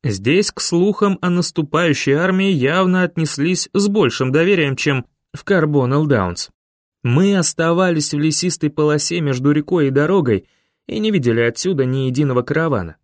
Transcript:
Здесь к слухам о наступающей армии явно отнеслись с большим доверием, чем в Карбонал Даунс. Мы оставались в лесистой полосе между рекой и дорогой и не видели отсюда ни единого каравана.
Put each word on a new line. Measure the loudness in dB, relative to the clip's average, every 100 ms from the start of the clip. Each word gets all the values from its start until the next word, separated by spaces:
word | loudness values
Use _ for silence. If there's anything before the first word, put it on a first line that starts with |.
Здесь | -4 -4 0 0 0
к | -4
слухам | -2 2 0 2 0 0
о | -2
наступающей | 0 -2 -4 -2 0 0 0 0
армии | 0 2 0 0
явно | 0 0 2 2 2
отнеслись | 0 -2 -4 -2 -2 -2 -2
с | 0 0
большим | 2 0 0 0
доверием, | 2 2 2 0 -2
чем | -2 -2 -4 _ _
в | -16
Карбонал | 0 0 2 2 2 0 2
Даунс. | 0 0 -6 -10 _ _ _ _ _
Мы | 0 2 2 2
оставались | 0 0 0 2 2 0 -2
в | -2
лесистой | 0 0 -2 -2 -4
полосе | 0 0 0 -2 -2
между | -2 0 2
рекой | 0 0 0 2
и |
дорогой | 2 2 0 2 -2 _ _ _ _ -10
и | -4
не | 0
видели | 0 2 2
отсюда | 0 -2 -4 0
ни | 0 0 -2
единого | 0 0 0
каравана. | 0 -2 0 -2 -4 -12